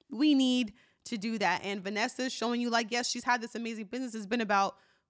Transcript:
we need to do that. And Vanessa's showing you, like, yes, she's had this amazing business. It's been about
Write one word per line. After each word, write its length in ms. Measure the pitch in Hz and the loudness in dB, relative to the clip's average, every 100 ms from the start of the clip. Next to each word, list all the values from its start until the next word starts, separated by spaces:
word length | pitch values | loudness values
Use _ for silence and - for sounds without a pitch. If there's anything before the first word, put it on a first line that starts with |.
| - | -10
we 240 | 214 302 | 2 4
need 400 | 277 262 247 226 - _ _ - | 6 6 4 0 -6 _ _ -10
to 120 | 240 | -6
do 200 | 220 226 | -4 0
that. 240 | 196 175 | 2 0
And 200 | 196 202 | -2 -6
Vanessa's 500 | 185 208 240 - 254 | -4 -2 -2 -2 -4
showing 280 | - 226 240 | -2 -2 0
you, 80 | 240 | 2
like, 180 | 226 220 | 0 0
yes, 200 | 240 247 | -2 -2
she's 140 | 240 | -2
had 180 | 247 247 | 0 0
this 140 | 226 - | -2 -6
amazing 300 | 233 220 208 | -6 -8 -8
business. 300 | 247 262 220 | -6 -6 -6
It's 100 | 196 | -2
been 160 | 240 | -2
about 340 | 214 202 196 - _ _ | 2 2 2 -2 _ _